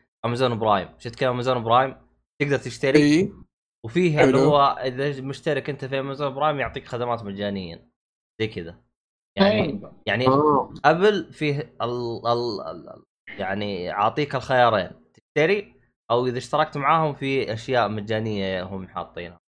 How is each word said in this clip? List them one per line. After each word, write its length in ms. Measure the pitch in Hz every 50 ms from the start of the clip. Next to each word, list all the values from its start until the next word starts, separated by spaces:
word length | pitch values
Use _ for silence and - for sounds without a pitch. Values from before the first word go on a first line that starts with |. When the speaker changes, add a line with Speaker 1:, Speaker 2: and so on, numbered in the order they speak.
| _ _ _ _ -
Speaker 1:
Amazon 340 | 117 120 120 131 123 117 104
Prime. 300 | 113 107 104 95 85 80 - -
شفت 160 | - 120 -
كذا 140 | - 135 127
Amazon 340 | 123 123 120 131 127 120 110
Prime؟ 320 | 113 117 127 135 135 - - _ _ _ _ _ _ _ _
تقدر 160 | 143 143 139 123
تشتري. 420 | - 127 113 - - 135 135 151
Speaker 2:
إيه. 320 | 147 147 151 165 196 202 - - - _ _ _ _ _ _ _ -
Speaker 1:
وفيها 380 | 113 113 175 185 170 151 147 139
اللي 140 | 135 131 131
Speaker 2:
حلو. 120 | 135 151
Speaker 1:
هو 280 | 147 143 139 135 - - 123
إذا 380 | 131 123 127 139 147 139 131
مشترك 480 | 131 135 135 - - 170 147 135 - 151
أنت 160 | 139 123 139
في 140 | 127 139 135
Amazon 340 | 135 139 135 139 147 139 131
Prime 260 | 139 147 156 147 139
يعطيك 280 | 123 113 - 135 - -
خدمات 360 | 127 117 123 120 117 110 107
مجانيًا. 680 | 101 98 98 101 101 101 98 92 85 85 - - _ _ _ _ _ _ _ _ _ _ -
زي 60 | 110 107
كذا. 280 | - 98 85 82 85 - _ _ _ _ _ _ _ _ _ _ _ -
يعني، 260 | 196 202 220 214 185
Speaker 3:
أيوة. 300 | 151 113 95 90 - - - _
Speaker 1:
يعني 220 | 107 98 113 127 127
Speaker 2:
آه. 460 | 131 143 151 151 147 131 - - - - -
Speaker 1:
أبل 480 | 147 165 175 190 214 208 185 - - -
فيه 260 | - 156 147 143 143 - - - _
ال-، 460 | 110 120 123 123 120 117 117 95 - 117
ال-، 340 | 120 120 120 120 104 80 - 76
ال-، 200 | 87 82 - -
ال-، 160 | - - - _ _ _ _ - - -
يعني 520 | 95 92 98 104 104 101 98 87 90 87
أعطيك 440 | 82 101 104 113 - 151 147 143 -
الخيارين. 540 | 127 - - 135 127 123 117 110 98 87 82 - - _ _ _
تشتري 600 | _ _ _ _ 147 151 170 202 208 196 - _ _ _ _ _ _ _ -
أو 160 | 117 123 127 127
إذا 100 | 120 127
اشتركت 400 | - - - 147 156 151 - 147
معاهم 360 | 135 143 160 165 160 151 135
في 400 | - 139 135 135 135 - - 110
أشياء 360 | 110 - - 127 120 110 101
مجانية 760 | 107 107 101 110 110 110 110 110 107 101 98 95 95 90 92
هم 240 | 95 98 95 92 -
حاطينها. 500 | - 92 85 - - 92 87 85 87 85 _